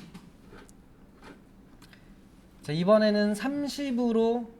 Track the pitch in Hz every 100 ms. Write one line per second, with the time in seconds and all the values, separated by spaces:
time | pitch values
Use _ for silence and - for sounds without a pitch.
0 | - - - - - - - - - -
1 | - - - - - - - - - -
2 | - - - - - - - 156 175 214
3 | 214 208 208 208 240 285 285 - 285 240
4 | 240 226 226 240 233 -